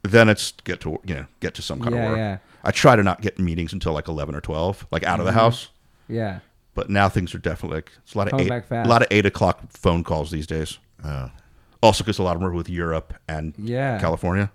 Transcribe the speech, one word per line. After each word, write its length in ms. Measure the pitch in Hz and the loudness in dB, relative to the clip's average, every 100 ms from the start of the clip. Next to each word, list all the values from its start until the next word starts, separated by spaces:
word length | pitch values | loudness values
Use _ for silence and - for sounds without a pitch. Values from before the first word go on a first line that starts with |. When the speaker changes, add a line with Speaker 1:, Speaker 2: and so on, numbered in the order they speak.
Speaker 1:
Then 260 | 98 117 110 | 6 8 8
it's 260 | 104 - - | 4 -2 -8
get 160 | - 87 | -10 -8
to, 180 | 80 78 | -6 -8
you 80 | 92 | -8
know, 100 | 73 71 _ | -8 -10 _
get 140 | 85 | -8
to 60 | - | -8
some 180 | - 71 | -10 -6
kind 120 | - | -4
Speaker 2:
Yeah, 80 | 120 | -2
Speaker 1:
of 60 | 113 | -2
work. 80 | 110 | -2
Speaker 2:
yeah. 200 | 107 92 _ _ | -4 -6 _ _
Speaker 1:
I 80 | - | -4
try 240 | - 147 | 6 6
to 80 | 113 | 8
not 180 | 98 87 | 4 0
get 160 | 107 - | -4 -2
in 80 | |
meetings 280 | 87 82 82 | -2 -2 -6
until, 200 | 95 87 | -6 -4
like, 140 | 76 73 | -4 -6
eleven 260 | 78 73 | -6 -6
or 80 | 73 | -8
twelve, 460 | - 78 90 101 - | -6 -2 -2 -4 -6
like, 120 | 82 | -4
out 160 | 85 85 | -2 -2
of 60 | |
the 60 | 90 | 0
Speaker 2:
Mm-hmm. 80 | 107 | 4
Speaker 1:
house. 300 | 113 123 - _ _ _ - | 4 2 -12 _ _ _ -10
Speaker 2:
Yeah. 320 | 113 107 92 _ _ _ | -6 -6 -8 _ _ _
Speaker 1:
But 140 | - - | -8 -2
now 180 | 101 98 | 2 4
things 260 | 110 87 | 2 -4
are 40 | 87 | -4
definitely, 380 | 85 85 85 80 | -6 -4 -6 -8
like, 140 | - _ | -10 _
it's 120 | _ | _
a 20 | 107 | -4
lot 100 | 101 | -2
of 40 | |
Speaker 2:
Coming 160 | - 90 | 0 0
Speaker 1:
eight, 20 | |
Speaker 2:
back 180 | 120 - | -2 -6
fast. 180 | 117 | -2
Speaker 1:
a 40 | 120 | 2
lot 120 | 117 | 4
of 60 | 120 | 4
eight 160 | 104 | 4
o'clock 360 | 101 - 92 - - | 4 2 0 0 -10
phone 340 | - 95 85 | -2 0 0
calls 260 | 85 80 76 | 0 -4 -4
these 160 | 85 | -6
days. 320 | 73 80 78 - _ _ | -6 -6 -6 -10 _ _
Speaker 3:
Oh. 260 | 76 71 64 - _ _ _ _ | -10 -8 -10 -14 _ _ _ _
Speaker 1:
Also, 220 | 110 98 | 4 4
'cause 160 | 98 98 | -2 0
a 40 | |
lot 120 | 92 | 0
of 60 | 85 | 0
them 80 | 92 | -2
are 40 | |
with 160 | 87 82 | -4 -4
Europe 440 | 87 85 80 - - - | -4 -2 -2 -6 -16 -10
and 240 | 78 80 87 | -8 -8 -10
Speaker 2:
Yeah. 400 | 107 123 139 110 | -6 -4 -2 -2
Speaker 1:
California. 520 | 85 82 90 95 101 | -2 -2 -2 -2 -2